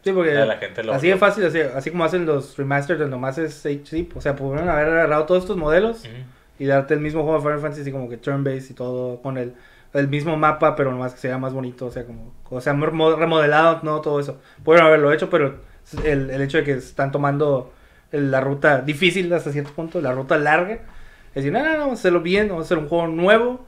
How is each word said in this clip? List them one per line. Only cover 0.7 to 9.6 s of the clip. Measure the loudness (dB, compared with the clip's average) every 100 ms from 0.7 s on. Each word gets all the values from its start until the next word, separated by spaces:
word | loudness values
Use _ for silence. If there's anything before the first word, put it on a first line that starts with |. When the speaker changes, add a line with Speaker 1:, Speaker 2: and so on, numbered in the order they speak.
| -6
Speaker 2:
lo, | -4
Speaker 1:
así | 0 2
de |
Speaker 2:
lo | 4
Speaker 1:
fácil, | 2 2 0
así, | 0
así | -2 -4 -6
como | -2
hacen | 0 0 0
los | -2 -4 -8
remasters | -2 -2 0 -2
de | -2
nomás | -4 -6 -4
es | -6 -4
H | -6 -6 -6 -8
D, | -6
o | -6
sea, | -4 -4
pudieron | -4 -2 0
haber | 0 2
agarrado | 2 2 2
todos | 2 0
estos | 2 -2
modelos | 2 2 2 -4
Speaker 2:
Ujú. | -14 -18 -18 -20 _ _
Speaker 1:
y | 2
darte | 2 2
el | -2
mismo | 0 -2
juego | 0 0
de |
Final | 0 -2
Fantasy | -4 -8 -8
como | -8 -8
que | -8
turn-based | -4 -2 -2 -4 -10
y |
todo, | -10 -6 -4 -6 -8
con | -8 -6
el, | -8 -12